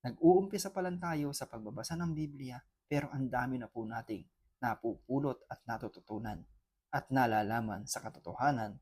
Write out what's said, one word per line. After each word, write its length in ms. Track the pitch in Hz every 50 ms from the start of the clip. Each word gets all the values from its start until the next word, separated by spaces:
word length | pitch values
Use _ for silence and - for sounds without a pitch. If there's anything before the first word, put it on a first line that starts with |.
| -
Nag-uumpisa 680 | 127 117 - 165 165 180 190 190 196 208 202 - 196 -
pa 100 | 196 185
lang 160 | 180 180 180
tayo 320 | 180 170 165 151 147 143
sa 160 | 143 - 131
pagbabasa 480 | - - 113 110 107 117 110 113 - 165
ng 160 | 170 175 170
Biblia, 480 | 156 151 156 147 143 139 135 127 123 127 - _ _ _ _ _
pero 180 | 147 143 135 139 -
ang 180 | 135 135 123
dami 240 | 123 123 123 131 131
na 160 | 123 117 110
po 160 | _ 117 113
nating 400 | 110 113 117 113 - 110 95 - _ _ _ _ _ _ _
napupulot 840 | - 120 107 - - 117 104 - - - 127 139 143 143 127 - -
at 160 | _ - - _
natututunan 760 | 117 113 110 - 107 - - _ - 107 104 113 110 104 82 - - - _ _ _ _ _ _ _
at 160 | - 139 - -
nalalaman 760 | 131 131 127 117 110 110 104 101 113 120 113 107 101 98 104
sa 160 | 135 - - -
katotohanan 720 | - - - _ 85 - - 127 147 143 120 110 104 101 -